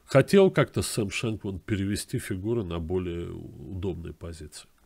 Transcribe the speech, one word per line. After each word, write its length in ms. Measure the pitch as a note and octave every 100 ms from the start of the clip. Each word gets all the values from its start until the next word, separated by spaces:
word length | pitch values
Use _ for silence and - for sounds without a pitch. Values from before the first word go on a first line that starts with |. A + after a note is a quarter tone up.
хотел 460 | - C3+ - G3 F#3+
как-то 320 | - C3+ -
Сэм 280 | F#2+ - G#2
Шенкман 480 | - A#2 G#2+ G2+ F#2+
перевести 600 | - G2 G2 G2+ - B2
фигуры 460 | - F#2+ G2+ A#2+
на 140 | F2+ E2+
более 520 | D#2+ F#2 F2 E2+ F2
удобные 840 | E2+ - - - F#2 F#2+ E2+ E2+
позиции. 520 | D#2 E2+ E2+ D2 - - _